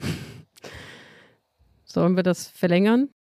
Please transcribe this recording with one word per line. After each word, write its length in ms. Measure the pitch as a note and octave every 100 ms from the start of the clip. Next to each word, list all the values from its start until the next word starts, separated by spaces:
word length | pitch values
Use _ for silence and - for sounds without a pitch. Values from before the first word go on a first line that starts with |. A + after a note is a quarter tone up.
| - - - - - _ - -
<laughs> 1080 | - - - - - _ _ _ _ _ _
Sollen 300 | - E3+ F#3
wir 80 |
das 240 | F3+ F3 -
verlängern? 640 | - F3+ F3 G3+ A#3 C#4 -